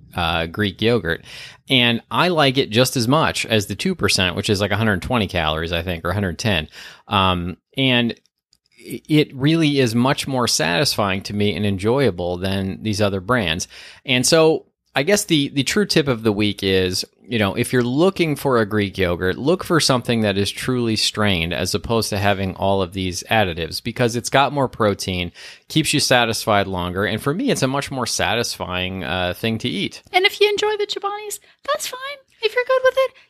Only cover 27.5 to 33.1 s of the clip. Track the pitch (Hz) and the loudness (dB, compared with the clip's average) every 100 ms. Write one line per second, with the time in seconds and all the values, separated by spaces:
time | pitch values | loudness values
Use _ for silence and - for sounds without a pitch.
27.5 | 180 131 139 - 135 117 - 87 110 117 | 0 0 -2 -4 -4 -4 -2 0 0 -2
28.5 | - 90 90 92 95 69 92 90 90 117 | -4 -6 -4 -4 -4 -4 -2 -2 -2 -2
29.5 | 110 123 175 160 - - 359 392 - 415 | -2 -4 -4 -6 -8 -6 -2 0 2 0
30.5 | 415 427 427 403 403 403 415 415 - _ | 2 -2 -2 -4 -6 -8 -8 -10 -12 _
31.5 | _ - 587 - 508 539 571 _ - 440 | _ -6 -4 -4 -10 -12 -12 _ -4 -2
32.5 | 480 494 523 523 523 523 | -2 2 4 4 2 -2